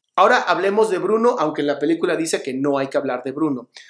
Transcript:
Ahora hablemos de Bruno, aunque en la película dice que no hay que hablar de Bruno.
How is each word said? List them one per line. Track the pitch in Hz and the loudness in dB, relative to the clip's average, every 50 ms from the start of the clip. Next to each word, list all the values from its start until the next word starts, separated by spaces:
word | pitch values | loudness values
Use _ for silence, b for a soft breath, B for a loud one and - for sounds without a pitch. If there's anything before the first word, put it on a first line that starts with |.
| _ _ - | _ _ 0
Ahora | 180 190 226 254 226 - | 4 4 4 4 4 2
hablemos | - 175 160 185 196 202 214 214 180 | 2 0 0 2 0 2 2 2 2
de | 185 175 | 2 -2
Bruno, | 170 185 214 220 226 247 247 - | 0 0 0 2 2 2 2 2
aunque | 156 156 151 - 143 | 0 -2 -2 -2 -2
en | 147 | -2
la | 143 - | -2 0
película | 147 156 170 165 175 170 160 | 0 0 0 0 0 -2 -2
dice | 156 160 156 - 131 - | -2 -2 -2 -4 -4 -4
que | 139 127 | -4 -6
no | 131 139 147 139 | -2 -2 0 0
hay | 135 139 135 | 0 -2 -2
que | - 143 | -2 -2
hablar | 131 135 123 123 - | -2 -2 -4 -6 -6
de | 135 131 | -8 -4
Bruno. | 151 160 151 135 123 113 - B B B B | -2 -2 -2 -2 -4 -8 -12 B B B B